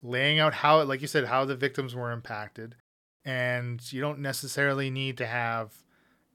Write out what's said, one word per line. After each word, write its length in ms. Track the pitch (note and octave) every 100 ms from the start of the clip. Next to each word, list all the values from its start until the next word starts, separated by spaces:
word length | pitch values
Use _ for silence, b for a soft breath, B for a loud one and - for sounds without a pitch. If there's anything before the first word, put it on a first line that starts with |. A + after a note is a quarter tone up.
laying 380 | A#2+ B2 C#3+ D#3
out 140 | D#3 -
how, 260 | D3 D#3
like 180 | C#3 C3+
you 60 | D#3
said, 180 | D3+ A#2+
how 200 | B2+ C3+
the 100 | B2+
victims 400 | C3+ C#3 C3 B2
were 160 | A#2+
impacted. 640 | A#2 - G#2+ G#2+ - A2+ - _ _ _ _
And 580 | C#3 B2+ B2 B2 B2 A#2+ -
you 100 | C3
don't 180 | D3 C#3+
necessarily 680 | C#3 C3 C3+ - C#3+ C#3 C3+
need 280 | C3 C3+ B2
to 80 | A#2
have 480 | A#2+ A#2 A2+ A2 - _ b b b b